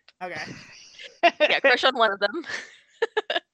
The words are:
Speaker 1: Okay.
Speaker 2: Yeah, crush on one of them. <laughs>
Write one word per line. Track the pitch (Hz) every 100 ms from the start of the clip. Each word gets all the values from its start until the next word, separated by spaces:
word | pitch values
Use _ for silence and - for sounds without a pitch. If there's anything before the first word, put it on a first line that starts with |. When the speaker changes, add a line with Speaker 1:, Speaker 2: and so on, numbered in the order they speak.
| _ -
Speaker 1:
Okay. | 185 156 - - - - - - - _ 339 -
Speaker 2:
Yeah, | 302 -
crush | 269 247
on | 269 254
one | 220
of | 196
them. | 202 320 - - - - _ _
<laughs> | 453 - - - -